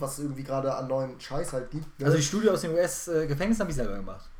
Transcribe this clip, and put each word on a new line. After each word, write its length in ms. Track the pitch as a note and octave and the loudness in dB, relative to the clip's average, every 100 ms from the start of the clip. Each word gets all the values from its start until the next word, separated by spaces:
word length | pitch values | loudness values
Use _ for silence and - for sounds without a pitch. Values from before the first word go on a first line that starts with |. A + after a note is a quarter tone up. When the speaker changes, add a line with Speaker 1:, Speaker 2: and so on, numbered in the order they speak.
Speaker 1:
was 160 | C3+ C#3+ | -4 -4
es 80 | D3 | -4
irgendwie 180 | C3+ | -6
gerade 320 | C3+ C3+ C3+ C3 | -4 -2 0 -2
an 140 | C3 | 0
neuen 280 | C3 C3 B2 | -2 -2 -6
Scheiß 320 | - C#3+ E3+ | -4 -2 -2
halt 180 | C3 B2+ | -4 -4
gibt, 260 | D3+ - - | -8 -8 0
ne? 40 | C#3 | 4
Speaker 2:
Also 100 | D#3+ | 4
die 60 | |
Studie 260 | C#3 G3+ A3 | 4 4 4
aus 100 | F3+ | 4
den 140 | E3+ | 2
U-S, 340 | E3+ F3 - F3 | 2 2 0 0
äh, 200 | D#3+ D3+ | 0 2
Gefängnissen 340 | C#3+ G3+ A3 | 0 2 2
hab 80 | F3+ | 0
ich 60 | C3+ | 0
selber 200 | G#2+ G2+ | 0 -2
gemacht. 340 | F#2 F2+ - | -6 -10 -14